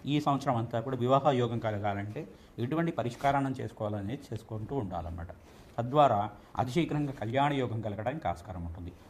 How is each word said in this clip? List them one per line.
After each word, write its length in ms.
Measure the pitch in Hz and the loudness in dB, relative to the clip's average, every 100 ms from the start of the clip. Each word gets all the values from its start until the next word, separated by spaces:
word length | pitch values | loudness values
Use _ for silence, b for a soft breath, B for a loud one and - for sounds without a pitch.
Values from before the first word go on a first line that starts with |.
| - | 0
ఈ 140 | 147 | 2
సంవత్సరం 360 | 147 139 - 120 | 4 2 2 0
అంతా 240 | 113 117 | 0 -2
కూడా 160 | 117 131 | -2 0
వివాహ 340 | 123 135 147 | 4 6 6
యోగం 280 | 131 120 113 | 4 2 0
కలగాలంటే 720 | 113 107 104 98 104 123 175 B B - | -2 -2 -2 -2 -4 -8 -10 B B -6
ఎటువంటి 340 | 123 156 170 | -2 0 0
పరిష్కారాన్ని 580 | 165 120 127 139 139 135 123 | 0 -4 0 2 2 2 -2
చేసుకోవాలనేది 640 | 110 - 107 104 98 139 - | -6 -4 -4 -2 -4 -6 -8
చేసుకుంటూ 440 | 110 - 110 107 139 | -10 -8 -8 -4 -4
ఉండాలన్నమాట. 520 | 98 87 82 82 85 - B B B - | -4 -4 -6 -8 -10 -14 B B B -4
తద్వారా 520 | 120 147 139 104 107 B B - | 2 6 8 6 2 B B -4
అతి 120 | 120 | 0
శీఘ్రంగా 420 | 131 160 151 147 | 0 0 0 -2
కళ్యాణ 400 | 131 107 131 143 | -4 -2 2 2
యోగం 280 | 143 123 113 | 2 0 -2
కలగడానికి 480 | 107 101 110 160 98 | -4 -4 -4 -2 -4
ఆస్కారం 380 | 85 - 90 85 | -4 -6 -8 -8
ఉంటుంది. 260 | 82 85 - B | -8 -10 -14 B